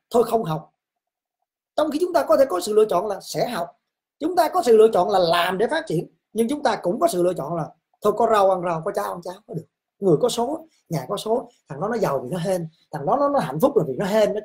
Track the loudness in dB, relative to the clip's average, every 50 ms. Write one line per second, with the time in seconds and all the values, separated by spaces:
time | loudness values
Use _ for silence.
0 | _ _ 0 0 2 2 0 -2 -2 -2 -6 -6 -8 -12 _ _ _ _ _ _
1 | _ _ _ _ _ _ _ _ _ _ _ _ _ _ _ -2 -2 0 0 -2
2 | -2 0 0 0 2 4 4 4 4 4 0 -2 -4 0 2 4 4 4 2 0
3 | -2 -2 -6 -8 -10 -8 -6 -4 -4 -4 -4 -6 -6 -8 -10 _ _ _ _ _
4 | _ _ _ _ -6 -2 0 2 0 2 0 0 4 6 6 8 8 6 6 2
5 | 2 2 2 2 2 4 2 2 2 0 0 0 -2 -2 -2 -4 -4 -4 -4 -4
6 | -4 -6 _ _ _ _ -4 -2 -2 -2 -2 -2 -2 -2 -2 -2 -2 -4 0 0
7 | 0 0 2 0 0 0 0 -2 -6 -6 -6 -6 -6 -8 -12 _ _ _ _ _
8 | -2 0 0 2 2 2 4 4 4 4 2 0 -2 -4 -4 -4 -6 -6 -4 -4
9 | -6 -6 -8 -10 -12 -12 -14 -14 _ -14 -12 -12 -12 _ _ _ _ _ _ _
10 | 2 2 4 4 2 0 0 -2 -2 -4 -4 -6 -10 -16 _ _ _ -8 -8 -8
11 | -6 -6 -8 -6 -4 -2 -2 -2 -4 -6 _ _ _ -16 -10 -8 -6 -4 -2 -2
12 | -2 -2 -2 -2 -4 -6 -6 -4 -2 -2 -2 -2 -4 -8 -12 _ _ _ -12 -6
13 | -2 0 0 2 2 0 0 0 -2 -2 -2 0 0 2 2 2 0 0 -2 -4
14 | -2 0 2 2 2 2 0 -2